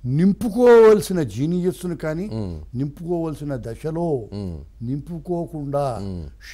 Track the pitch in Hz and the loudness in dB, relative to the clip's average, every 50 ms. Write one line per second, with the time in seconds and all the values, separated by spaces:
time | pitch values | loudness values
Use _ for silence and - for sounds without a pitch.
0 | - 123 131 151 180 202 190 - 214 233 190 240 247 240 233 226 226 220 214 208 | -4 -2 2 4 4 4 2 2 -2 -2 2 4 6 8 10 10 10 10 8 6
1 | - - 185 175 151 110 95 117 143 160 175 180 175 185 175 - 180 180 170 - | 4 0 -2 -2 -2 -2 -4 -4 -2 -2 -2 0 0 -2 -2 -4 -6 -8 -8 -6
2 | 160 156 156 165 196 214 107 113 104 90 85 78 76 - - 120 139 147 139 - | -6 -6 -4 -6 -6 -6 -6 -6 -6 -6 -8 -10 -12 -10 -6 -6 -6 -6 -6 -8
3 | 170 170 175 170 165 160 147 - 147 147 139 123 104 117 113 - - 156 160 165 | -8 -6 -4 -4 -4 -4 -6 -8 -8 -8 -8 -6 -8 -10 -10 -8 -8 -6 -4 -4
4 | 175 170 147 123 104 - 98 104 101 90 85 73 69 - - - 117 120 139 147 | -2 -2 -2 -4 -4 -6 -8 -8 -8 -8 -8 -10 -12 -16 -16 -10 -8 -6 -6 -6
5 | - - 175 160 143 180 175 170 170 - - 151 143 143 139 143 143 131 117 98 | -8 -10 -12 -10 -8 -6 -4 -4 -6 -6 -8 -10 -6 -4 -2 -2 -2 -2 -4 -6
6 | 98 98 92 87 78 69 - - - - | -6 -8 -8 -8 -10 -12 -14 -18 -20 -18